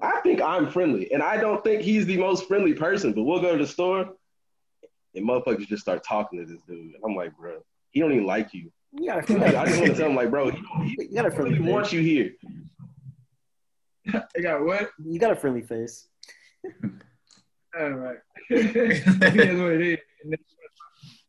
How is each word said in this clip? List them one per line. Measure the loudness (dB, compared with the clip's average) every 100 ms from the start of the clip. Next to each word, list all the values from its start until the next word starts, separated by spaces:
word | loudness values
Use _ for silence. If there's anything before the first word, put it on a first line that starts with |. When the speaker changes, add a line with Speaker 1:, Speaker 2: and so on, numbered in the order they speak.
Speaker 1:
I | -2 0
think | 2 2
I'm | 2 0 0
friendly, | 0 0 0 -2
and | -2
I | 0 0
don't | 0 0
think | 0 0
he's | 2 2 2
the | 0
most | 2 0 0
friendly | 2 2
person. | 2 0 0 0
But | 0
we'll | 0 0
go | 2 0
to |
the | 0
store | -2 0 0 -4 -10 _ _ _ _ _ _ -20 _ _ -6
and | -2
motherfuckers | 0 0 -4 -4
just | -6
start | -4 -4
talking | -2 -4 -4 -8
to | -12
this | -16 -16
dude. | -16 -16 -10
I'm | -6 -6
like, | -8 -10
"Bro, | -16 -16 _ _ _
he | -2
don't | 2
even | 2 2
like | -2 -4
you." | -8 -16 _ _
Speaker 2:
You | -8 -6
got | -4 0
a | 2 4 2
Speaker 1:
I | 2
just | 2
wanna | 2 2
tell | 2
him, | 2
like, | 0
"Bro, | 0 -2
he, | -4 -6 -4
he | -4 -4 -6
Speaker 2:
You | -2
got | -2
a |
friendly | 0 0
Speaker 1:
really | 2 2
Speaker 2:
face. |
Speaker 1:
wants | 0 0
you | 0
here." | 2 2 0 -4 -18 -18 -20 -20 -20 -20 -20 -20 _ _ _ _ _ _ _ _ -6
Speaker 3:
<laughs> | -6 -4 -4
I |
got | -2 0
what? | 0 -2 -4 -8
Speaker 2:
You | -8 0
got | 2
a | 2
friendly | 0 -2
face. | -4 -8 -8 -12 -20 _ -20 -20 _ _ -18 -10 -10 -10 -20 _ _ _ _ _ _ -6
Speaker 3:
All | -6
right. | -6 -10 -12 _
<laughs> | -16 0
It | 2 2 2 2 4 4 6 6 6
is | 6 4
what | 2
it | 2
is. | 2 -2 -6 _ -10 -10 _ _ -20 _ -20 _ -20 -20